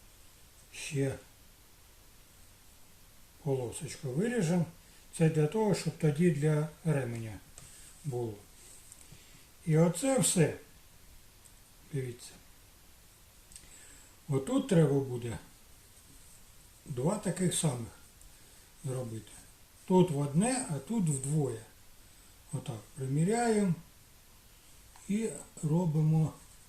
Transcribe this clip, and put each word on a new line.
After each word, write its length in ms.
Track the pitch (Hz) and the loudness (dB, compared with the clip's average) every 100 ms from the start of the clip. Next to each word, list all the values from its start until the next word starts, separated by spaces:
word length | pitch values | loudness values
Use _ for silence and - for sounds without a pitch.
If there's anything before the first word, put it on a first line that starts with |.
| - - - - - - - | -20 -20 -20 -20 -20 -20 -20
ще 460 | - - 143 135 - - - - - - - - - - - - - - - - - - - - - - - | -14 -6 -2 -2 -4 -12 -20 -20 -20 -20 -20 -20 -20 -20 -20 -20 -20 -20 -20 -20 -20 -20 -20 -20 -20 -20 -12
полосочку 680 | 143 131 120 - 160 - 139 | -4 -4 -4 -8 -12 -10 -6
виріжемо. 580 | 131 226 240 160 180 160 - - - - - | -2 -2 0 0 0 0 -6 -20 -20 -16 0
Це 140 | 160 | 2
для 160 | 151 151 | 4 2
того, 280 | 220 214 | 2 0
щоб 240 | 175 - - | 0 -2 0
тоді 320 | 160 139 180 | 0 4 2
для 380 | 143 151 151 156 - | 4 2 2 0 -4
ременя 540 | 165 139 123 117 110 98 - - - - - - | -2 0 -2 -6 -8 -12 -16 -20 -20 -20 -20 -12
було. 300 | 151 123 117 101 - - - - - - - - - - - - - | -8 -4 -6 -8 -16 -20 -20 -20 -20 -20 -20 -20 -20 -20 -20 -10 2
І 120 | 156 | 4
оце 400 | 170 - 269 262 | 6 4 0 2
все. 380 | 170 190 139 101 - - - - - - - - - - - - - | 4 4 2 0 -12 -20 -20 -20 -20 -20 -20 -20 -20 -20 -20 -20 -10
Дивіться. 400 | 139 127 117 - - - - - - - - - - - - - - - - - - - - - | -8 -6 -10 -16 -20 -20 -20 -20 -20 -20 -20 -20 -20 -20 -20 -20 -20 -20 -20 -20 -20 -20 -20 -6
Отут 400 | 135 - 262 - | -4 0 -2 4
треба 320 | 170 147 139 | 6 6 4
буде 380 | 123 123 117 113 - - - - - - - - - - - - - - - | 0 -4 -6 -10 -12 -20 -20 -20 -20 -20 -20 -20 -20 -20 -20 -20 -20 -20 -10
два 320 | 123 143 208 | -4 -2 -2
таких 360 | 196 165 180 | -4 -2 0
самих 380 | - 156 123 113 - - - - - - - - - | 0 0 -2 -6 -14 -20 -20 -20 -20 -20 -20 -20 -12
зробити. 460 | 135 127 117 110 - - - - - - - | -8 -6 -6 -10 -14 -20 -20 -20 -20 -18 2
Тут 240 | 185 175 | 6 6
в 80 | 143 | 2
одне, 480 | 143 143 226 254 - | 0 2 2 0 -4
а 80 | 139 | -8
тут 300 | - 233 170 | -4 -2 0
вдвоє. 540 | 135 131 156 131 113 110 - - - - - - - - | -2 -2 0 0 -4 -12 -20 -20 -20 -20 -20 -20 -20 -12
Отак 280 | 135 - 110 - | -10 -8 -12 -14
приміряємо 800 | - 131 143 175 233 240 214 196 160 - - - - - - - - - - - - - | -10 -4 0 2 2 2 4 2 0 -6 -20 -20 -20 -20 -20 -20 -20 -20 -20 -20 -18 -4
і 220 | 202 226 - - - | -2 -2 -6 -14 -8
робимо 680 | 156 160 180 151 156 160 156 - - - | -2 0 2 2 2 4 2 -4 -16 -20